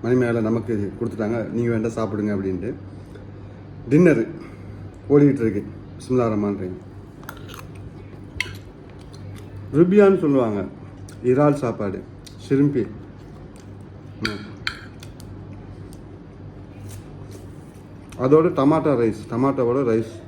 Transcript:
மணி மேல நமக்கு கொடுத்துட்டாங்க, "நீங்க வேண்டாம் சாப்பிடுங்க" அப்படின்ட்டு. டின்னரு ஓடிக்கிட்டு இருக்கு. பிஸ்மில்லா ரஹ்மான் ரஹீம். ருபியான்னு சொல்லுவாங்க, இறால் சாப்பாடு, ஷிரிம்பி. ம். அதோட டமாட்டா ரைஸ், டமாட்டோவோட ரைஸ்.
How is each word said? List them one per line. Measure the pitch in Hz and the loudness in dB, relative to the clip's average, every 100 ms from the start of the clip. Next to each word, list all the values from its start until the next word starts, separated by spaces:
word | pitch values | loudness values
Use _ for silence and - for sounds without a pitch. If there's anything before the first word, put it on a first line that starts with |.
மணி | 117 127 | 4 4
மேல | 120 117 | 4 2
நமக்கு | 110 117 110 107 101 95 | 2 0 0 -2 -2 -4
கொடுத்துட்டாங்க, | 113 104 107 117 101 | -6 -2 -2 0 -2
"நீங்க | 113 120 | 0 0
வேண்டாம் | 113 113 | 2 0
சாப்பிடுங்க" | 113 110 104 104 | -2 -2 0 0
அப்படின்ட்டு. | 101 95 90 101 - - - - - - - - - - - - | 0 -2 -2 -4 -8 -12 -16 -16 -16 -16 -14 -16 -16 -16 -14 4
டின்னரு | 143 175 123 113 - - - - - - - - | 8 8 6 2 -6 -12 -14 -14 -12 -14 -14 4
ஓடிக்கிட்டு | 143 143 131 | 8 8 6
இருக்கு. | 113 98 104 - - - | 2 0 -4 -12 -14 -16
பிஸ்மில்லா | - 127 | 0 2
ரஹ்மான் | 117 107 104 98 | 2 2 0 -2
ரஹீம். | 92 90 - - - - - - - - - - - - - - - - - - - - - - - - - - - - - | -6 -8 -12 -16 -18 -16 -16 -14 -14 -14 -14 -14 -14 -14 -16 -16 -14 -10 -8 -8 -14 -18 -18 -16 -16 -14 -14 -14 -14 -14 0
ருபியான்னு | 139 180 208 196 190 | 6 8 10 8 8
சொல்லுவாங்க, | 151 135 117 101 92 - - - - - | 6 4 4 0 -4 -8 -16 -16 -16 -2
இறால் | 123 127 147 | 2 6 6
சாப்பாடு, | 139 127 107 104 92 - - - - - | 4 0 -2 -4 -4 -10 -16 -18 -16 0
ஷிரிம்பி. | 135 143 135 101 - - - - - - - - - - - - - | 4 4 2 -2 -6 -14 -16 -18 -16 -16 -16 -16 -16 -16 -16 -16 -6
ம். | - - - - - - - - - - - - - - - - - - - - - - - - - - - - - - - - - - - - - - - - | -6 -6 -12 -10 -10 -10 -14 -16 -16 -16 -14 -14 -14 -14 -14 -16 -16 -16 -16 -16 -18 -16 -16 -16 -18 -16 -16 -16 -16 -16 -16 -16 -16 -16 -18 -18 -18 -18 -18 -2
அதோட | 127 151 165 | 6 8 8
டமாட்டா | 151 135 160 151 127 | 4 4 4 4 4
ரைஸ், | 117 104 - | 2 0 -4
டமாட்டோவோட | 117 135 135 120 127 123 | 2 2 4 2 4 4
ரைஸ். | 113 113 - | 2 0 -10